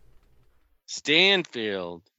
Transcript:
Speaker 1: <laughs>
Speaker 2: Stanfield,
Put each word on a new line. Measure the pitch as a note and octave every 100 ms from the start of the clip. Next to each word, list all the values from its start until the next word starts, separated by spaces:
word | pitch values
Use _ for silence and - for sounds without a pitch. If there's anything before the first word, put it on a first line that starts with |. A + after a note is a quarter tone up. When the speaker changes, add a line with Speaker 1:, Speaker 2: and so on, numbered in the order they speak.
| - - _
Speaker 1:
<laughs> | _ _ _ _ _ -
Speaker 2:
Stanfield, | - - D#3 F#3+ G3 D#3+ B2 A2 G2 F2 F2 _